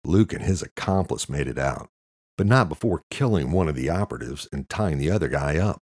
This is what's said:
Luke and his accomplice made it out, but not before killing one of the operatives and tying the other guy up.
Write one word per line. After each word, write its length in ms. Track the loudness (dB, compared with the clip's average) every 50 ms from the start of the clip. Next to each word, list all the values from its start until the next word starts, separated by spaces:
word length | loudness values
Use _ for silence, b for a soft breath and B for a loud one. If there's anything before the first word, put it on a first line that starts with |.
| 0
Luke 280 | 4 4 4 4 4
and 120 | 0 -4 0
his 180 | 0 0 0
accomplice 640 | -2 -10 _ -6 -2 0 0 0 0 0 -4 -6 -4
made 200 | -6 -4 -4 -2
it 100 | -2 -2
out, 320 | -2 -2 -2 -2 -4 -12 -16 _ _ _ _ _ _ _ _ _
but 80 | 0 2
not 240 | 4 4 4 4 2
before 320 | -2 -2 -2 -2 -2 -2 _ _
killing 400 | -4 -2 0 2 2 2 2 2
one 180 | 2 2 2
of 60 | 2 0
the 160 | -2 -2 0
operatives 580 | 0 0 -2 -4 -6 -10 -8 -10 -10 -10 -10 -8
and 180 | -8 -8 -8 _
tying 300 | -4 -2 -2 0 0 0
the 100 | 0 2
other 180 | 2 2 0
guy 300 | 0 0 -2 0 0 2
up. 220 | 2 2 0 -2 -4 _